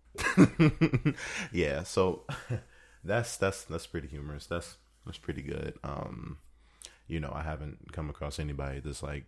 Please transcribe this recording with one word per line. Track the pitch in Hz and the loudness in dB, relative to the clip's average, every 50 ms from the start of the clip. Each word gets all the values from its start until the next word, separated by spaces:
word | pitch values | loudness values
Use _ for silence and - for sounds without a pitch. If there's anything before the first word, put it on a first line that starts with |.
| _ - - - | _ -14 -6 -2
<laughs> | - - - 190 190 - - - 165 156 - - 160 156 - 120 - 151 139 - - - - - 196 143 - | -2 4 10 10 10 10 10 8 6 6 6 6 4 4 4 4 2 2 0 0 -4 -8 -6 -6 -6 -2 0
Yeah, | 87 82 73 69 71 87 | 2 2 2 2 0 -2
so | - - 101 92 92 82 - - - 139 - - - 123 - - | 0 2 4 4 4 4 0 -4 -10 -10 -10 -8 -6 -6 -6 -8
<laughs> | - - - - - - - - | -10 -20 -20 -20 -20 -20 -10 -4
that's, | 82 101 120 117 - - | 0 0 0 0 -2 -2
that's, | - 98 98 95 - - | 0 0 0 0 -2 -6
that's | - 78 85 - | -6 -8 -8 -6
pretty | - - 85 73 71 | -6 -6 -6 -6 -6
humorous. | 67 71 71 73 76 71 - | -8 -8 -8 -8 -8 -10 -8
That's, | - 85 85 - - - - _ _ _ _ - | -4 -4 -4 -4 -6 -14 -20 _ _ _ _ -14
that's | - - - | -14 -14 -10
pretty | - - - - - | -6 -6 -6 -6 -4
good. | - - - - - - - - | -6 -6 -6 -6 -6 -8 -8 -8
Um, | - 71 - - - - - - - - - - - - - _ _ _ - - - - - _ | -8 -6 -6 -6 -8 -8 -10 -10 -10 -10 -12 -16 -20 -20 -20 _ _ _ -18 -18 -18 -18 -18 _
you | - 82 82 | -6 -6 -4
know, | 73 67 65 | -4 -4 -6
I | 71 76 | -6 -4
haven't | 78 78 71 76 73 - - - - - | -4 -4 -6 -6 -10 -10 -12 -14 -12 -8
come | 80 78 73 | -6 -6 -6
across | 71 - 73 71 - - | -6 -6 -6 -6 -4 -4
anybody | 76 73 71 69 69 69 67 69 | -4 -4 -4 -4 -4 -4 -6 -6
that's, | 69 73 71 - - | -6 -8 -8 -6 -6
like, | 71 73 71 65 | -6 -8 -8 -8